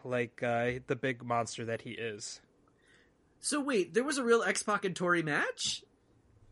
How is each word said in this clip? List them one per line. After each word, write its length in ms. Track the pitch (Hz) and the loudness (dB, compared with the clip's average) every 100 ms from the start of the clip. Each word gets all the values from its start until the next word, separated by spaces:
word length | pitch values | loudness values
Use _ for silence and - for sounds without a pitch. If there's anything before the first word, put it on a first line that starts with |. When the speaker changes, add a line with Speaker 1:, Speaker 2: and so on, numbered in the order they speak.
| 127 | 0
Speaker 1:
like, 360 | 123 120 - | -2 -2 -2
uh, 300 | 123 117 120 127 - | 0 2 0 -2 -4
the 80 | 127 | -2
big 280 | 135 120 | -2 -4
monster 420 | 123 117 113 - 113 | -2 0 0 -4 -6
that 160 | 113 | -6
he 100 | 123 | -6
is. 480 | 104 113 104 - - _ _ _ _ _ - _ _ _ _ | -8 -6 -6 -10 -14 _ _ _ _ _ -20 _ _ _ _
Speaker 2:
So 180 | - 294 | -2 -2
wait, 340 | 277 233 170 | 2 2 2
there 100 | 180 269 | 2 0
was 120 | 285 | 2
a 60 | |
real 180 | 233 233 | 4 4
X-Pac 420 | 185 208 - 202 196 | 4 0 0 0 0
and 100 | 165 | 0
Tori 260 | 180 170 | 2 2
match? 600 | 156 147 480 - - - - _ _ _ _ - - | 2 0 0 -2 -4 -4 -8 _ _ _ _ -20 -6